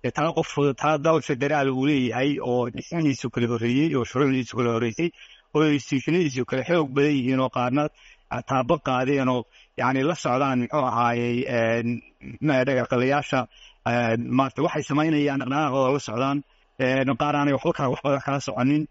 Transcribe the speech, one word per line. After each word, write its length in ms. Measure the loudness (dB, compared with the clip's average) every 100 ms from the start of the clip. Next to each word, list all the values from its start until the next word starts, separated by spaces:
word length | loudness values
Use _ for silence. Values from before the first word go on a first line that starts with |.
Ee, 80 | -4
tala 220 | -2 0
qof, 160 | 0 -2 0 0 2
tala 220 | 0 2
dowlad 240 | 2 2
federaal 460 | 0 -2 0 2 0
uu 160 | 0 2
leeyahay 440 | 2 0 0 0 -2
oo 300 | 0 0 -2
dhismihiisu 560 | -6 -6 0 0 0 -4
kala 160 | -2 -2
horreeyey, 460 | 0 0 2 2
oo 100 | 0
shuruucdiisu 500 | -2 0 2 0 -2 -2
kala 140 | 0
horreysay, 360 | 0 -2 -2 -4 -6 -20 -20 _
oo 100 | 2
institutionadiisu 800 | 2 2 0 -2 2 2 2 -2
kala 180 | -4 -4
xoog 240 | 0 0 0
badan 180 | 2 2
yihiin 280 | 2 0 0
oo 100 | 0
qaarna 320 | 0 0 0 -2 _ -20 -20 _ -10 -2
taabo 280 | -2 2 0
qaadeen 500 | 0 0 2 2 2
oo, 120 | 0 -4 -18 _ -4
yacni, 260 | 0 2
la 120 | 0
socdaan, 440 | 0 -2 0 0 0
muxuu 240 | 0 0 0
ahaayey, 500 | 2 0 0 0 -2
een, 440 | 0 0 2 0 -2 -6 -10 _ -18 -4
ma-, 260 | 0 2
dhaqaalayaasha, 760 | 2 0 0 0 2 0 0 -4 -4 -12 -20 _ -2
een, 340 | 0 0 -2 0
maaragtay 340 | 0 0 0
waxay 180 | -2 -2
samaynayaan 580 | -2 0 2 2 0 -2
dhaqdhaqaaqooda 520 | -2 -2 0 2 2
la 80 | 0
socdaan, 380 | -2 -2 -2 -2 -6 _ _ _
een, 300 | 0 2 0 0
qaar 180 | 0 2
aanay 180 | 2
waxba 180 | 2 0
kala, 160 | 0 -2
wax 100 | -2
badan 200 | 0 -2
kala 160 | 0 -4
soconin 420 | -4 0 2 2 0